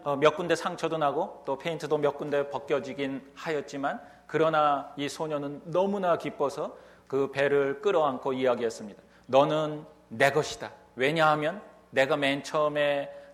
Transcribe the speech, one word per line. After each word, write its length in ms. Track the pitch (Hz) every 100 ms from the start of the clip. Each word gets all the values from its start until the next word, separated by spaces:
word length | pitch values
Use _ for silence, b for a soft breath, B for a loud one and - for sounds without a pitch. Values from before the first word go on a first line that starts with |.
어, 120 | 143 135
몇 200 | 147 156
군데 180 | 175
상처도 440 | 165 190 170 165 160
나고 440 | 147 139 196 - -
또 100 | 135
페인트도 400 | 170 160 151 151
몇 220 | 147 139
군데 320 | 151 143 143
벗겨지긴 720 | 139 - 143 123 123 135 135 -
하였지만 680 | - 165 151 - 143 139 208 - B B
그러나 640 | 151 160 156 151 143 135 -
이 120 | 139
소년은 540 | - 160 147 143 143 170
너무나 520 | 170 196 202 180 160
기뻐서 580 | 147 - 139 - 185 - B B B
그 240 | 135 135
배를 500 | 135 139 143 139 139
끌어안고 520 | 202 175 147 127 139
이야기했습니다. 680 | 131 127 117 117 113 110 95 - b b
"너는 580 | 131 147 151 151 151 156 - -
내 220 | 113 139
것이다. 420 | 147 139 - 110 - - -
왜냐하면 680 | 131 160 156 151 151 202 - - -
내가 260 | 131 135 147
맨 260 | 139 143
처음에 680 | 139 156 151 147 147 143 139 B B